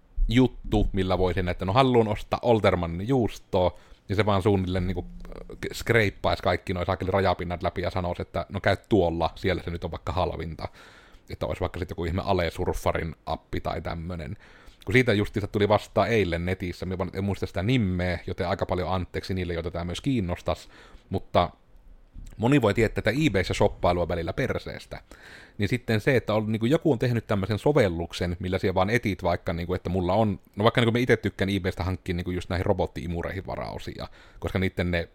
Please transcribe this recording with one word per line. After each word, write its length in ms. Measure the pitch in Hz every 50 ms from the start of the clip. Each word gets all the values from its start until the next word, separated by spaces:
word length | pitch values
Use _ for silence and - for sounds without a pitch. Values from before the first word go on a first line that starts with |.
| _ _ - - - -
juttu, 600 | 110 123 127 120 - - - - - 107 101 - -
millä 260 | 98 92 92 92 90
voisin, 300 | 92 92 87 95 90 87
että 160 | 87 - 95
no 80 | 92 98
haluan 360 | 131 135 131 123 117 113 104
ostaa 300 | 104 - - - - - -
Oltermannin 640 | 123 117 110 98 101 92 90 87 82 85 87 98 110
juustoa, 720 | 139 131 113 95 - - - _ - 95 90 87 - - - - - - _ -
ja 60 | 101
se 100 | 95 104
vaan 160 | 107 101 95 90
suunnilleen 440 | 110 101 95 92 87 92 95 90
niinku, 180 | 90 90 90 90 - - - - -
äh, 280 | - - - - - - - - -
skreippaisi 680 | - - - 113 117 107 98 - - - 90 87 - -
kaikki 320 | 95 90 87 - - 95
noi 120 | 90 87
saakeli 240 | - 95 - 95 90
rajapinnat 520 | 95 98 95 92 87 - 90 87 87 85 90
läpi 200 | 85 - - 87
ja 80 | 85
sanoisi, 320 | - 92 90 87 87 - 85
että 240 | - - 90 85 -
no 120 | - 95
käy 160 | - 107 98 - - -
tuolla, 420 | 113 101 87 85 82 85 85 80 -
siellä 280 | - - 98 87 78 -
se 80 | 92
nyt 140 | 85 85 -
on 60 | 87
vaikka 220 | 82 - - - 73
halvinta. 560 | 90 87 80 - - 85 87 78 - - - - - - - - - - - - - _ -
Että 160 | - - -
olisi 140 | - 82 -
vaikka 180 | 92 85 - 85
sit 120 | 90 85
joku 140 | 85 - 87
ihme 180 | 82 82 95 -
Alesurffarin 920 | - 98 90 87 80 - - 90 85 82 - - 92 82 82 82 82 76 - _
appi 340 | - 78 - - _ - -
tai 200 | - - - -
tämmönen. 560 | 80 82 80 82 80 85 90 82 78 - 104 - - - - - - - - - -
Kun 80 | - 95
siitä 200 | 127 123 120 107
justiinsa 340 | 104 101 - - 107 98 -
tuli 200 | - 107 101 101
vasta 380 | 107 101 - - - 107 98
eilen 400 | 92 117 110 98 87 82 82 87
netissä, 400 | 90 92 - 98 87 85 - -
mä 120 | 90 95 87
vaan 120 | 92 85 -
en 100 | 95 98
muista 220 | 98 92 - -
sitä 160 | - - 95 90
nimeä, 560 | 107 131 131 107 92 90 87 90 90 87 82 -
joten 220 | - 92 - 92 87
aika 180 | 98 92 -
paljon 260 | - 92 90 85 78 92
anteeksi 420 | 92 87 - - 92 - - 98
niille, 200 | 92 90 87 87
joita 160 | 82 82 85
tää 140 | - 87 87
myös 160 | 90 87 -
kiinnostas, 680 | - 143 135 120 95 87 87 - - - 80 - - - - - - - - - - -
mutta 400 | - 95 - - - - 87 82 - - _ _ - - - - - - - _ - - - - -
moni 260 | - 101 120 143 143 113
voi 120 | 101 101
tietää, 260 | - 110 101 - -
että 260 | - - 107 143 160
eBayssä 280 | 143 98 95 90 - 98
shoppailu 460 | - 110 101 - - - 90 87 87
on 80 | 87 82
välillä 240 | 87 85 82 87 92
perseestä. 680 | - 135 104 95 87 - - - - - - - - - - - - - - - - - - - -
Niin 100 | 104 98
sitten 320 | 127 120 - - 113 107
se, 160 | - 151 135
että 180 | 117 - - 104
on, 180 | 110 110 104 110
niinku, 140 | 107 113
joku 260 | 117 151 165 - 165 139
on 60 | 117
tehnyt 280 | 143 123 123 113 -
tämmöisen 320 | - 110 101 92 95 113 98
sovelluksen, 800 | - 147 147 151 113 95 85 82 85 - - - 92 87 87 87
millä 180 | 95 92 92 95
siellä 160 | - 98 90
vaan 160 | 92 92 101
etit 320 | 117 123 - 107 92 - -
vaikka, 300 | 87 87 92 - - 87
niinku, 220 | 82 87 85 90
että 160 | 87 - -
mulla 240 | 87 95 90 87 92
on, 260 | 107 113 107 95 - - - -
no 80 | - 104
vaikka, 160 | 117 - 131
niinku, 120 | 117 117 110
mä 60 | 120
ite 180 | 127 117 117
tykkään 340 | 107 - 101 - - 98 95
eBaystä 340 | 98 98 90 92 - - 87
hankkia, 300 | 92 92 - - - 90
niinku, 160 | 87 90 92
just 200 | 90 87 - -
näihin 160 | 95 87 92
robotti-imureihin 800 | 101 98 90 85 - - - - 87 85 85 82 - 78 95 90
varaosia, 640 | - - - - - - - - - - - - - - - - - - -
koska 200 | - 85 - 98
niitten 320 | 92 95 - - 90 87
ne 180 | 87 85 82 -